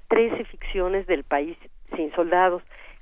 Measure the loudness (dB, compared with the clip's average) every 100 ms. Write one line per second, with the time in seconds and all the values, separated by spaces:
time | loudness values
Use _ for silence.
0 | 2 4 4 0 -8 -8 -6 -2 0 -2
1 | 0 -2 0 -2 -2 -8 -16 -18 -10 -6
2 | -4 -2 2 4 4 2 -6 -18 -20 -14